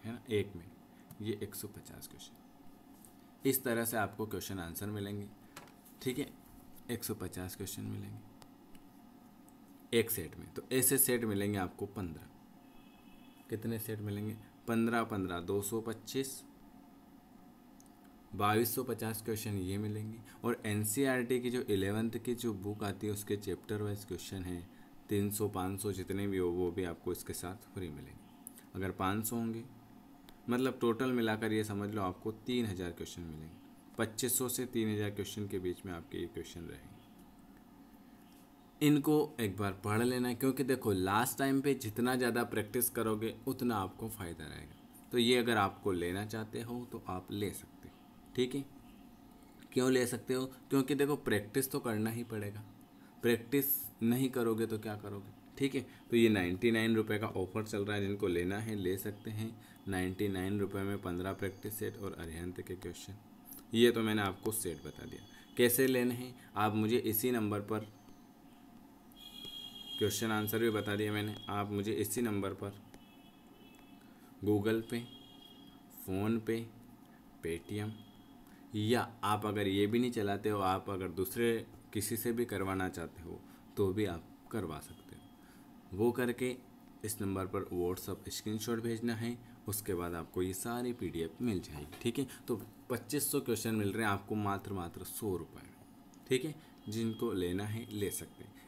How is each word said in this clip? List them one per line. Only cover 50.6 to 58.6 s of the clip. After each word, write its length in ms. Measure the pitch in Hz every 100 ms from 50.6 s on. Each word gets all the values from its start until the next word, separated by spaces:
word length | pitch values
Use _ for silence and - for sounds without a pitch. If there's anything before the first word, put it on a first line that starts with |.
| -
क्योंकि 260 | 139 135 139
देखो, 200 | 143 143
प्रैक्टिस 540 | 120 104 104 135 131
तो 80 | 143
करना 300 | 120 107 110
ही 140 | 117 117
पड़ेगा, 380 | 110 101 107 - - - - - -
प्रैक्टिस 500 | 117 113 - 143 135 - - -
नहीं 260 | 113 123 131
करोगे 360 | 131 113 110 110
तो 140 | 107
क्या 160 | 110 104
करोगे, 340 | 104 101 101 - - -
ठीक 180 | 139 139
है। 100 | - - -
तो 80 | 117
ये 120 | 113
नाइन्टी 420 | 104 87 92 117
नाइन 240 | 113 113 110
रुपये 240 | 107 104
का 80 | 110
ऑफर 360 | 95 92 110 107
चल 200 | 104 101
रहा 100 | 104
है, 60 |
जिनको 260 | 98 101 98
लेना 320 | 87 90
है 160 | 101